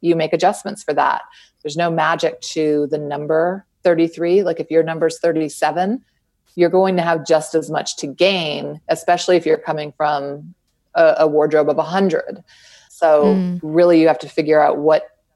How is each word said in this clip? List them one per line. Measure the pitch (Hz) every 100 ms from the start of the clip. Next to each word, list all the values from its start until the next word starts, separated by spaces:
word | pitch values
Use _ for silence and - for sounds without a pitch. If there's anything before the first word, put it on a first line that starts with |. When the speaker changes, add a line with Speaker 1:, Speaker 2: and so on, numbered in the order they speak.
Speaker 1:
you | 170 165
make | 156
adjustments | 160 180 208 - -
for | -
that. | 143 139 - - - _ _
There's | 151 147
no | 170
magic | 165 156 165 160 -
to | - 160 151 147 143
the | 151
number | 147 143 147 156 170 190 - _
thirty-three. | 185 165 165 160 170 185
Like, | 180 165
if | 156
your | 160
number's | 160 160 165 160
thirty-seven, | 170 151 156 - 151 156 190 247 - _ _ _ _ -
you're | 170
going | 185 190 185
to |
have | 170 165 151
just | 156 156
as | 160 151
much | 151 143 -
to | 151
gain, | 131 180 190 156 143 143 151 -
especially | 160 - 175 - 180
if | 156
you're | 156
coming | - 156 151 -
from | 151 147 139 147 156 - _ _ _ -
a, | 165 151
a | 156
wardrobe | 151 151 151 147
of | 147
a |
hundred. | 156 185 196 - - - - _ _ _ _
So | - 165 151 147 147
Speaker 2:
Mm. | 180 175
Speaker 1:
really | 156 160 175 165
you | 160
have | 151
to | 147
figure | - 151 156
out | 147 151
what, | 147 156 - _ _